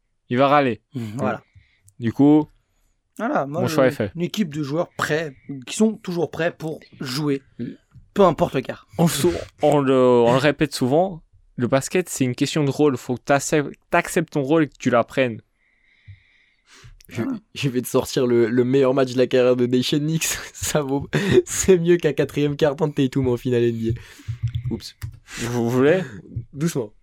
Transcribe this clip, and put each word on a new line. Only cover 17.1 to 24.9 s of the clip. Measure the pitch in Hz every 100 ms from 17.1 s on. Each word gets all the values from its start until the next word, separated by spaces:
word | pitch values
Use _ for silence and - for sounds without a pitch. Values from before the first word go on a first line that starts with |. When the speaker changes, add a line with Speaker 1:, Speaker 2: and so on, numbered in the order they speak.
| 113
Speaker 2:
Voilà. | - 226 - -
Speaker 3:
je | 143
vais | 123
te | 117
sortir | 131 113 147 123
le, | 120 110
le | 123 123
meilleur | 139 131
match | 135 131
de | 127
la | 123
carrière | 131 123 127
de | 123
Deshaun | 127 - 151
Nix. | 151 160 - - -
<laughs> |
Ça | - - 151
vaut, | 135 123 - 147 196 127 -
c'est | - - 180
mieux | 170 175
qu'un | 151
quatrième | 139 143 151 147 143
quart-temps | 151 135 156
de |
Tatum | 147 131 139 127
en | 120
finale | 127 120
N | 120 117
B | 113 113
A. | - - - - 117 - 120
Oups. | 113 -